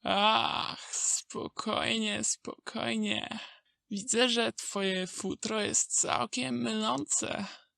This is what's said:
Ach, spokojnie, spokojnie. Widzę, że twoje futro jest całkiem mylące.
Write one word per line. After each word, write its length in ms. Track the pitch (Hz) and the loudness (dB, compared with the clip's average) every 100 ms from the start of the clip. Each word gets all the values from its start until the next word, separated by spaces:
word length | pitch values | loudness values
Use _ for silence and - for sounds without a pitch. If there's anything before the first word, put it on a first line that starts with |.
Ach, 840 | - 196 208 226 233 - - - - | 2 4 6 4 2 0 -4 -6 -8
spokojnie, 1300 | - - - - - 233 - - 214 - 226 214 208 | -4 0 0 -2 -8 -8 -6 -2 0 2 0 0 0
spokojnie. 1120 | 220 - - - - 226 233 226 214 208 - 220 - - _ _ _ | -2 -2 -6 -10 -8 -4 -2 0 0 -2 -2 -8 -10 -18 _ _ _
Widzę, 380 | 202 220 226 254 | -8 0 4 4
że 240 | 233 226 | 4 2
twoje 540 | - - 202 196 185 180 | -2 -6 0 0 0 -2
futro 540 | - 190 - - 220 | -4 -6 -4 -2 0
jest 400 | 208 - - - | 2 2 2 2
całkiem 640 | - - 233 - 254 240 | 2 2 2 -2 0 0
mylące. 840 | 233 220 214 254 - - 220 - 196 - _ | 0 0 0 0 0 0 0 -4 -6 -10 _